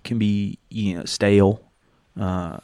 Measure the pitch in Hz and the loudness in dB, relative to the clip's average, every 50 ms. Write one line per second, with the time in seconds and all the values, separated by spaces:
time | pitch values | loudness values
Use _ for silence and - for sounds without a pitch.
0 | _ - 120 113 107 104 104 101 101 98 - - _ _ - 110 104 98 90 85 | _ -6 -2 0 0 0 0 0 -2 -6 -8 -12 _ _ -8 -4 -4 -4 -4 -4
1 | - - - - - 101 101 101 98 98 - - _ _ _ _ _ _ _ _ | -8 -10 -4 0 2 4 6 6 6 6 2 0 _ _ _ _ _ _ _ _
2 | _ _ _ 90 98 92 92 90 90 85 58 - | _ _ _ -6 -4 -4 -4 -4 -6 -8 -12 -14